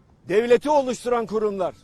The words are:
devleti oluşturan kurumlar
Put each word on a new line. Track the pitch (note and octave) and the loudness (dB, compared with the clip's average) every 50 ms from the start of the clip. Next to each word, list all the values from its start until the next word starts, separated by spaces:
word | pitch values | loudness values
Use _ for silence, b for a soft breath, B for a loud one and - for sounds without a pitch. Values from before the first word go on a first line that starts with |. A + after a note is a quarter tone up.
| _ _ _ _ _ B2 | _ _ _ _ _ -2
devleti | E3 G#3 A#3 A#3+ B3 A#3 - C#4+ | 0 0 4 4 4 2 4 2
oluşturan | D4+ D4 C4+ B3+ A#3+ - - A#3+ A#3+ A#3 A3+ | 2 2 2 0 -4 -6 -4 -2 -2 -2 -2
kurumlar | D#3+ F#3+ A3 G#3+ G#3 G3+ G3 F3+ D#3+ A#2+ - | -2 -4 -2 -2 -2 -4 -4 -6 -6 -6 -10